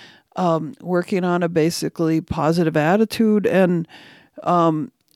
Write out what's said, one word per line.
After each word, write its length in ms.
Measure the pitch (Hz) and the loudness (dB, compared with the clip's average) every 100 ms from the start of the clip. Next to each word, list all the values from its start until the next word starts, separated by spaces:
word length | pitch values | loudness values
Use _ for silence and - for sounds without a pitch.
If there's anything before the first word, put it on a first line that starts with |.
| - - _ - | -20 -20 _ -4
um, 380 | 180 160 156 - | 0 0 -4 -12
working 420 | 175 180 175 190 180 | -4 -2 -2 -2 0
on 180 | 175 | 0
a 60 | 170 | 0
basically 720 | 170 160 - 156 - 160 160 | 0 0 0 -6 -2 0 0
positive 540 | - - 151 170 160 156 | -2 -2 0 2 0 0
attitude, 720 | 151 202 220 - 220 214 185 | 2 2 0 0 2 2 0
and, 400 | 185 185 175 165 - - - _ - | 2 2 0 -4 -12 -20 -20 _ -10
um, 480 | - 175 165 156 143 _ _ | -2 2 2 0 -6 _ _